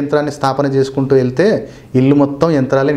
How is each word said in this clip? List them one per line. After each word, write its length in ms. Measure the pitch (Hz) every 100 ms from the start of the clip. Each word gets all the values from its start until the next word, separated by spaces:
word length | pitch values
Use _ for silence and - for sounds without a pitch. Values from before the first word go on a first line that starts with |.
యంత్రాన్ని 340 | 143 147 147 139
స్థాపన 260 | 135 135 143 135
చేసుకుంటూ 360 | 135 139 131 135
వెళ్తే 240 | 123 127 190 151 - - - 127
ఇల్లు 160 | 131 143
మొత్తం 260 | 143 - 165 151
యంత్రాలే 340 | 127 135 139